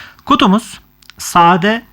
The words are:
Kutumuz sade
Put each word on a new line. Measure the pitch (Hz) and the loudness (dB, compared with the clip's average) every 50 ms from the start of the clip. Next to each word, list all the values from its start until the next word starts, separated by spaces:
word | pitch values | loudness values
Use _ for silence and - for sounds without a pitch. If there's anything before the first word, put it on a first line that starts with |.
| - - - _ _ | -20 -20 -20 _ _
Kutumuz | - 277 285 - 190 185 226 - - - - _ _ _ _ _ - _ - | -2 0 0 2 2 0 0 -2 -6 -14 -20 _ _ _ _ _ -20 _ -16
sade | - - - 175 170 170 180 185 170 208 220 233 226 _ | -14 -4 0 2 2 4 2 2 0 -2 -4 -4 -8 _